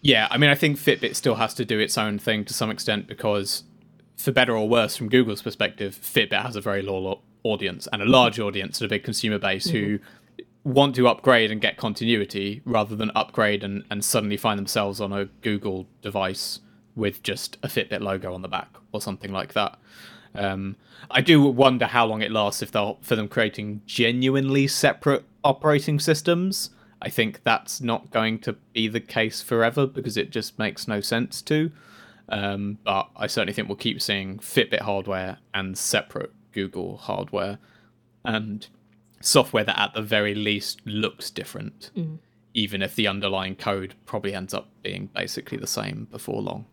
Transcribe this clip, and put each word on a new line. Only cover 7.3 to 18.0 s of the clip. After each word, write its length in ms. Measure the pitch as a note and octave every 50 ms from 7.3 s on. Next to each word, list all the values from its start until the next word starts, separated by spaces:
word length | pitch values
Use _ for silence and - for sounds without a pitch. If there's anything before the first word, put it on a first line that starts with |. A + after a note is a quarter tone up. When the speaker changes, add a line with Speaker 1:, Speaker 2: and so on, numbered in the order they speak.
| _ _ _
Speaker 1:
audience 420 | A2+ G#2+ G2+ G#2+ F#2+ F2 - - -
and 100 | - G#2
a 20 | G2+
large 360 | A2+ C3 C3 B2 A#2 G#2 A2+
audience 400 | G#2+ G2+ G2+ G2+ F#2+ - - -
and 60 | A2+
a 20 | G2+
big 160 | G#2+ G2+ -
consumer 340 | - G#2+ - - A2 G#2+ G2+
base 280 | G#2 G2 F#2+ G2 - F3
who 300 | E3 A2+ G2+ G2+ G#2 G2
Speaker 2:
Mm-hmm. 760 | - - - - _ _ _ - - _ _ _ _ C#3+ B2+
Speaker 1:
want 200 | C#3 C#3 C#3+ B2
to 140 | B2+ B2 A#2+
upgrade 420 | A2+ - - C3+ B2+ A#2 A2+ G#2+
and 100 | G#2+ G#2+
get 160 | G#2+ G#2+ -
continuity 840 | - - A2 G#2 - A2+ A2+ A#2 G#2+ G2+ - - G2+ G2 G2+ G#2 B2 -
rather 300 | A#2+ A#2 A2 G#2+ G#2+ A2
than 160 | G#2 A2+ G#2+ G2+
upgrade 480 | G#2+ G2+ - - - A2 G#2 G#2 G2 G#2
and, 200 | G2+ G2+ G2+ - -
and 140 | G#2+ G#2 G2+
suddenly 320 | - - A#2 G#2+ G2+ G#2
find 200 | G2+ - A2+ G#2 G2+
themselves 420 | G2 F#2+ - A2 G#2 G2+ G2 G2
on 120 | G#2+ G2
a 120 | G2+ G2+ G2+ G2 - -
Google 480 | - A2+ G#2 G2+ - G#2+ F#2+ F#2 F#2 _ _ _
device 580 | - G#2+ G2+ G2+ F#2+ F#2+ G2 - - - - - _ - _ _ _ _ _
with 260 | A#2 G#2+ G2+ G2 - _
just 340 | - G2 - - - - - -
a 40 | -
Fitbit 320 | - - G2 - - F#2+